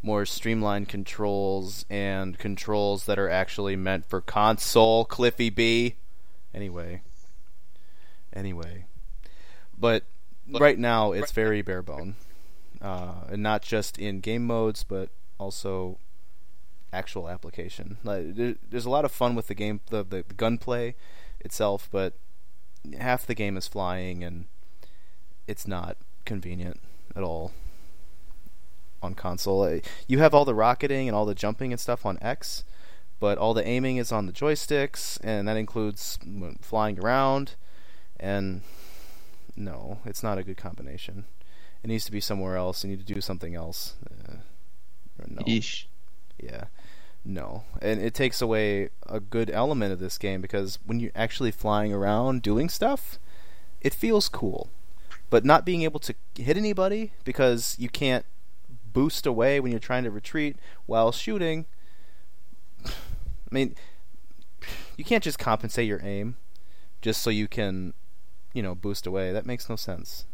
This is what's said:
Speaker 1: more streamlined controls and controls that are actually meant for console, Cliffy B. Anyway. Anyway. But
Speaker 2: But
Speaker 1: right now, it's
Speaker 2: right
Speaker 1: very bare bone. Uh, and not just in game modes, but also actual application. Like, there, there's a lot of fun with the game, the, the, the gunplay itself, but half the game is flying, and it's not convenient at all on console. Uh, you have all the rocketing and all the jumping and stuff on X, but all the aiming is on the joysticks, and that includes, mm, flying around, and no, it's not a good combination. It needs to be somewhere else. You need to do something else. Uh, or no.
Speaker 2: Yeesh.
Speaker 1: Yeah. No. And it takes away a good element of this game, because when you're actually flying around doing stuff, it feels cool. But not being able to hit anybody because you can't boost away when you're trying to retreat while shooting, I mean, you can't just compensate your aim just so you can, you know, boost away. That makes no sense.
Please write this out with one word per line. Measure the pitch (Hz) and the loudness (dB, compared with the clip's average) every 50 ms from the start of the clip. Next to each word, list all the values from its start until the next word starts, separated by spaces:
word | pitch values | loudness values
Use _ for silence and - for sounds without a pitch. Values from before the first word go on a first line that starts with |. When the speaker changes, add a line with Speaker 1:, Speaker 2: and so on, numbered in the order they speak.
Speaker 1:
more | - 107 107 104 101 | 0 2 2 2 2
streamlined | 98 - - - 113 113 110 107 104 101 101 101 - | 0 -2 -2 0 2 2 2 2 2 2 0 0 -2
controls | - 101 95 - - - 107 101 101 98 98 98 98 98 95 98 98 - - - | -2 -4 -4 -4 -2 -2 0 0 2 2 2 2 2 0 -2 -4 -4 -4 -4 -2
and | 104 101 98 98 98 95 95 95 90 - | -2 0 0 0 0 0 -2 -2 -2 -2
controls | - 107 101 - - - 107 104 101 101 101 95 - | -2 -2 -2 -2 0 0 2 2 4 2 2 0 2
that | - 101 98 | 0 2 2
are | 98 90 | 2 2
actually | 87 92 95 - - - 101 98 98 | 2 2 2 0 -2 -2 0 0 0
meant | 95 95 95 95 92 - | 0 0 0 0 0 0
for | - - 92 | -2 -2 -2
console, | - - - 104 104 110 110 - - - - 117 113 113 113 113 113 | -2 0 2 6 6 6 6 4 0 6 8 10 10 10 8 6 4
Cliffy | - - - 123 120 - - 120 117 | 2 2 4 4 4 4 4 2 2
B. | 98 113 117 113 113 117 120 123 - - - - - - - - - - - - - | 4 4 4 6 6 4 4 2 0 -2 -4 -4 -4 -4 -4 -4 -4 -4 -4 -4 -4
Anyway. | - 101 95 87 87 85 87 87 95 - - - - - - - - - - - - - - - - - - - - - - - - - - | -4 -4 -4 -4 -4 -4 -4 -4 -4 -4 -4 -4 -4 -4 -4 -4 -4 -4 -4 -4 -4 -4 -4 -4 -4 -4 -4 -4 -4 -4 -4 -4 -4 -4 -4
Anyway. | - 98 98 98 92 85 82 82 87 90 - - - - - - - - - - - - - - - - - - - - | -4 -4 -4 -4 -4 -4 -4 -4 -4 -4 -4 -4 -4 -4 -4 -2 -2 -2 -4 -4 -4 -4 -4 -4 -4 -4 -4 -4 -2 2
But | 117 117 113 107 - - - - - - - - - | 4 4 4 4 2 -2 -4 -4 -4 -4 -4 -4 -4
Speaker 2:
But | - 139 117 | -2 2 6
Speaker 1:
right | 147 147 117 95 | 6 6 6 6
now, | 120 117 117 113 107 104 | 2 4 4 4 4 4
it's | 90 98 | 2 0
Speaker 2:
right | - - - | 0 0 2
Speaker 1:
very | 113 110 110 107 104 | 2 4 4 2 2
bare | 101 101 92 92 | 0 0 -2 -2
bone. | 90 85 73 71 82 98 104 - - - - - - - - - - - - - | -2 -4 -4 -4 -4 -4 -4 -4 -4 -4 -4 -4 -4 -4 -4 -4 -4 -4 -4 -4
Uh, | - 98 92 90 90 87 87 87 87 - | -4 -4 -4 -4 -4 -4 -4 -6 -4 -4
and | 98 104 | -2 0
not | 104 107 107 104 | 0 2 2 2
just | - - 113 107 104 - - - | 0 0 0 0 0 -2 -4 -4
in | 104 104 98 98 | -2 -2 -2 -2
game | 101 110 113 120 120 | -2 0 0 0 0
modes, | 120 117 113 113 110 104 - - | 2 2 2 2 2 2 0 -2
but | - 98 95 95 - - - - - - - | -2 -2 -2 -2 -2 -4 -4 -4 -4 -4 -2
also | 101 98 - - - 98 95 92 92 92 92 - - - - - - - - - - - - - - - - - - - | -2 -2 -2 -2 -2 -2 0 0 -2 -2 -2 -4 -4 -4 -4 -4 -4 -4 -4 -4 -4 -4 -4 -4 -4 -4 -4 -4 -4 -4
actual | - 92 90 - - 98 85 82 | -4 -4 -4 -4 -4 -4 -4 -4
application. | 90 90 - 85 92 - 82 92 - - - - 104 107 - | -4 -4 -4 -4 -4 -4 -4 -4 -4 -4 -4 -6 -6 -4 -4
Like, | 101 101 95 82 78 98 | -2 -2 -2 -2 -4 -2
there, | 107 120 123 - - - - | -2 -2 -2 -2 -4 -4 -4
there's | 117 120 117 | -4 -2 0
a | 123 | 2
lot | 131 147 151 | 2 2 2
of | 135 | 2
fun | - - 127 123 120 | 2 2 2 2 2
with | 117 - - | 2 0 -2
the | 110 | -2
game, | 98 104 107 104 104 - - | -2 -2 -2 -2 -2 -2 -2
the, | 113 107 98 | -2 -2 -2
the, | 95 98 92 87 - | -2 -2 -2 -4 -4
the | - | -2
gunplay | - 113 113 120 117 - 127 123 120 117 117 123 - - - - - - - - - | 0 2 2 2 2 0 0 0 0 0 -2 -2 -4 -4 -4 -4 -4 -4 -4 -4 -4
itself, | - - - - 110 101 101 98 - - | -2 -2 0 2 2 2 2 2 0 -2
but | - 98 95 90 - - - - - - - - - - - - - - - 73 71 67 | 0 0 0 0 0 -2 -4 -4 -4 -4 -4 -4 -4 -4 -4 -4 -4 -4 -4 -4 -4 -2
half | 120 127 127 120 - | 2 2 2 2 2
the | - 117 | -2 -2
game | 104 107 101 98 | 0 0 0 0
is | 95 - | 0 -2
flying, | - - 104 95 90 90 92 92 92 90 87 | -2 -2 0 0 0 0 0 -2 -2 -2 -2
and | 87 87 87 85 87 - - - - - - - - - - - - - - - - - - - - - | -2 -2 -2 -2 -4 -4 -4 -4 -4 -4 -4 -4 -4 -4 -4 -4 -4 -4 -4 -4 -4 -4 -4 -4 -4 -4
it's | 104 - - | -4 -4 -2
not | 101 95 90 87 85 - - - - - - - | -2 -2 -2 -2 -2 -4 -4 -4 -4 -4 -4 -2
convenient | - 110 95 92 90 87 90 87 87 - - - - - - - - - | -2 -2 -2 -2 -2 -2 -2 -2 -2 -2 -2 -4 -4 -4 -4 -4 -2 -2
at | 95 | -2
all | 95 85 82 80 80 90 - - - - - - - - - - - - - - - - - - - - - - - - - - - - - - | -2 -2 -2 -2 -2 -2 -2 -2 -2 -2 -2 -2 -2 -2 -2 -2 -2 -2 -2 -4 -2 -2 -2 -2 -2 -2 -2 -2 -2 -2 -2 -2 -4 -4 -4 -4
on | - 92 92 | -2 -4 -4
console. | - - 92 90 92 - 101 95 95 | -2 -2 -2 -2 0 2 2 4 4
Uh, | 98 85 80 82 - - - - - | 4 4 2 0 0 -2 -4 -4 0
you | - 127 139 | 2 6 8
have | 160 151 147 | 8 10 10
all | 143 147 | 8 6
the | 131 113 | 6 4
rocketing | 107 110 117 123 - - 139 139 135 135 123 | 6 6 6 6 4 2 0 2 0 0 2
and | 107 | 2
all | 104 107 | 2 2
the | 104 101 | 2 2
jumping | - - 104 113 - 139 127 | 0 0 0 0 0 -2 -2
and | 120 117 | -2 -2
stuff | - - 120 - - | 0 -2 -2 0 0
on | 107 95 - | -2 -2 0
X, | - 113 135 - - - - - - - - - - - - - - - - - | 0 -2 -2 -2 -2 -4 -2 -2 -2 -2 -2 -4 -4 -4 -4 -4 -4 -4 -2 2
but | 110 104 101 - | 2 2 2 4
all | 107 110 113 | 4 4 4
the | 113 82 | 2 2
aiming | 98 120 127 131 131 127 | 2 2 2 2 2 0
is | 127 117 - | 0 0 0
on | 120 107 101 | 0 0 0
the | 92 | 0
joysticks, | 90 - 139 151 151 147 - - 147 143 139 143 - - - - - - | 0 0 2 2 2 2 2 2 2 2 2 0 0 -2 -2 -2 -4 -2
and | - 107 110 104 101 104 | 0 0 0 2 2 2
that | 110 | 2
includes, | 110 110 104 - 117 107 107 98 - - - - - - | 0 0 0 0 0 0 0 0 -2 -4 -4 -4 -4 -2
mm, | - 101 101 90 82 - - | -2 -2 -2 -2 -2 -2 -4
flying | - - - 110 107 107 101 90 | -4 0 0 2 2 2 0 0
around, | 92 113 127 135 135 135 135 139 139 135 - - - - - - - - - - - - - - | 2 4 4 4 4 4 4 2 0 -2 -4 -4 -4 -4 -4 -4 -4 -4 -4 -4 -4 -4 -4 -2
and | - 98 101 98 98 98 92 98 104 - - - - - - - - - - - - - - - - - - | -2 0 0 0 0 0 -2 -2 -4 -4 -4 -4 -4 -4 -4 -4 -4 -4 -4 -4 -4 -4 -4 -4 -4 -4 -4
no, | - 104 92 - - 104 69 101 104 - | -4 -4 -4 -4 -4 -4 -4 -4 -4 -4
it's | 107 101 - | -4 -4 -2
not | - 110 101 95 | -2 -2 0 -2
a | |
good | 95 98 92 | -2 -4 -4
combination. | - - 90 - - 65 65 73 104 101 92 90 98 - - - - - - - - - - - - - | -4 -4 -4 -4 -4 -4 -4 -4 -4 -4 -4 -4 -4 -4 -4 -4 -4 -4 -4 -4 -4 -4 -4 -4 -4 -2
It | 113 | 0
needs | 113 110 - | 0 0 0
to | - | -2
be | 104 104 | -2 -2
somewhere | 101 - 107 98 95 92 92 | -2 0 0 0 0 0 0
else. | 92 90 92 92 - - | 0 0 0 0 0 -2
You | 98 | -2
need | 98 95 98 | -2 -2 -4
to | 101 101 | -4 -2
do | 98 | -2
something | - - 95 90 - 85 85 | -2 -2 -2 -2 -2 -4 -4
else. | 85 82 82 87 - - - - - - - | -4 -4 -4 -4 -4 -4 -4 -4 -4 -4 -4
Uh, | - - - - - - - - - - - - - - - - - - - - - - | -4 -4 -4 -4 -4 -4 -4 -4 -4 -4 -4 -4 -4 -4 -4 -4 -4 -4 -4 -4 -4 -4
or | - - | -4 -4
no. | - - | -4 -2
Speaker 2:
Yeesh. | - - 113 113 110 - - - - - - - - - - - - - - - | 0 2 2 2 2 0 -2 -4 -4 -4 -4 -4 -4 -4 -4 -4 -4 -4 -4 -4
Speaker 1:
Yeah. | - 62 60 - - - - - - - - - - - - - - | -4 -6 -6 -4 -4 -4 -4 -4 -4 -4 -4 -4 -4 -4 -4 -4 -4
No. | 107 98 87 62 50 - 107 107 - - - | -4 -4 -4 -4 -4 -4 -4 -4 -4 -4 -2
And | - 104 110 104 | 0 0 0 2
it | 98 117 | 0 0
takes | - - 139 127 - - | 0 2 2 2 2 0
away | 127 113 110 110 107 104 101 98 98 - - - - | 2 2 4 4 4 4 2 2 0 0 -2 -4 -4
a | - - 110 | -4 -4 -2
good | 98 98 - 117 113 101 | -2 0 0 0 0 2
element | 73 104 123 147 151 127 107 98 | 2 2 2 2 2 2 2 2
of | 95 90 | 0 0
this | 92 90 - - | -2 -4 -2 -2
game, | - 98 95 92 | 0 0 0 0
because | 92 95 - 101 98 95 101 - - | -2 0 0 0 0 0 -2 -2 -2
when | 98 113 117 | 0 0 0
you're | 117 - - | 0 0 0
actually | - 113 110 - - 135 113 | 0 0 0 0 0 0 0
flying | 101 - - 107 104 104 107 104 | 2 2 2 4 4 4 4 2
around | 101 101 98 101 104 110 123 135 131 127 | 2 2 4 4 4 4 4 4 2 2
doing | 110 104 104 165 190 175 | 4 4 4 4 4 2
stuff, | - - 208 262 277 - - - - - - - - - - - - - - - - - | 2 2 2 2 2 2 0 -2 -2 -2 -2 -2 -2 -2 -2 -2 -2 -2 -2 -2 -2 0
it | - 139 - | 2 2 2
feels | - - 226 220 208 - - | 2 4 4 6 4 4 2
cool. | - - - 95 - - - - - - - - - - - - - - - - | 0 0 0 0 0 0 -2 -2 -2 -2 -2 -2 -2 -2 -2 -2 -2 -2 2 6
But | - 113 107 | 6 6 8
not | 139 156 - 175 | 10 8 8 8
being | 180 180 170 | 4 2 2
able | 160 160 151 147 | 2 0 0 0
to | - - 117 - - - - | -2 -2 -2 -2 -4 -4 -4
hit | - 117 127 160 | -2 2 2 2
anybody | 196 214 214 208 185 185 196 202 214 220 214 - - - | 4 2 2 2 2 2 2 2 0 0 -2 -4 -4 -2
because | 131 127 - 135 127 120 117 110 - - - | -2 2 4 6 6 6 4 0 -2 -2 -2
you | 123 117 | -2 -2
can't | - - 147 135 127 120 - - - - - - - - - - 127 - - 107 | 0 2 2 4 4 2 2 -2 -4 -4 -4 -4 -4 -4 -4 -4 -4 -4 -4 0
boost | 104 123 139 156 - - - | 2 4 4 4 2 0 0
away | 147 120 113 117 135 143 139 | 2 4 4 4 6 4 4
when | 131 127 | 2 2
you're | 117 113 | 0 0
trying | - - 127 127 127 | 0 0 0 2 2
to | 117 | 0
retreat | 101 107 - - - 156 151 143 - - - - - - - | -2 -2 -4 -2 0 0 0 0 0 -2 -4 -4 -4 -4 -2
while | - 113 113 113 117 | 2 4 6 6 6
shooting, | 120 - - - 220 202 175 160 160 160 160 - - - - - - - - - - - - - - - - - - - - - - - - | 4 2 0 0 0 2 2 2 0 0 -2 -4 -4 -4 -4 -4 -4 -4 -4 -4 -4 -4 -4 -4 -4 -4 -4 -4 -4 -4 -4 -4 -4 -4 -2
I | - - - - - - - - - - - - - | -2 -2 -2 -2 -2 -2 -2 0 -2 0 -2 -2 0
mean, | 123 135 135 117 - - - - - - - - - - - - - - - - - - - - - - - - - | 2 2 2 2 0 -2 -4 -4 -4 -4 -4 -4 -4 -4 -4 -4 -4 -4 -4 -4 -4 -4 -4 -4 -4 -4 -4 -4 -4
you | - - | -4 0
can't | - 233 220 | 2 2 4
just | - 170 - - | 4 2 -2 0
compensate | - 120 110 110 - 107 - 120 117 | 2 2 2 2 2 0 0 0 2
your | 107 101 87 | 2 0 -2
aim | 85 101 101 98 104 117 123 - - - - - - - - - - - - - | -2 -2 -2 -2 -2 -2 -2 -4 -4 -4 -4 -4 -4 -4 -4 -4 -4 -4 -4 -2
just | - 113 110 - | 0 0 0 2
so | - 117 | 2 2
you | 107 107 107 | 2 2 2
can, | 101 - 117 107 98 95 92 92 87 - - - - - - - - - - - - - | 0 0 0 0 0 0 0 -2 -2 -2 -4 -4 -4 -4 -4 -4 -4 -4 -4 -4 -2 -2
you | 127 | -2
know, | 104 95 90 | 0 0 -2
boost | 92 95 101 98 - - | -2 -2 -2 -2 -2 -2
away. | 92 95 95 95 92 | 0 0 0 0 0
That | 92 107 101 | 0 0 -2
makes | 123 123 117 - - | -2 -4 -2 -2 -2
no | 113 | -2
sense. | 107 - 95 92 87 95 95 - - - - | -2 -2 -2 -4 -4 -4 -4 -4 -4 -4 -4